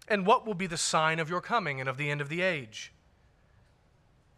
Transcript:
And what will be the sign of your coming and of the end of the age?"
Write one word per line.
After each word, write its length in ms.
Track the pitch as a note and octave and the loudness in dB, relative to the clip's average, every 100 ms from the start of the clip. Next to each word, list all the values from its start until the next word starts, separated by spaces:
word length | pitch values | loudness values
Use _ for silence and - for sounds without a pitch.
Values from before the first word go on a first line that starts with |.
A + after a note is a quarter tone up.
| - | -2
And 180 | G#3 F#3+ | 2 4
what 200 | B3 A#3 | 4 4
will 80 | |
be 120 | F3+ F#3 | -4 -4
the 100 | E3 | -2
sign 440 | - E3 D#3 D#3+ | 0 4 4 2
of 100 | D#3 | -2
your 100 | F3+ | -4
coming 400 | - A3+ E3 C3+ | -2 -2 0 -2
and 80 | C3 | -4
of 80 | C3 | -2
the 140 | D3 | -2
end 100 | D3 | -2
of 80 | C#3 | -4
the 140 | E3+ | -2
age?" 500 | F#3 D#3 A2 - - - _ _ _ _ _ _ _ _ _ _ _ _ _ | 0 -2 -6 -14 -16 -20 _ _ _ _ _ _ _ _ _ _ _ _ _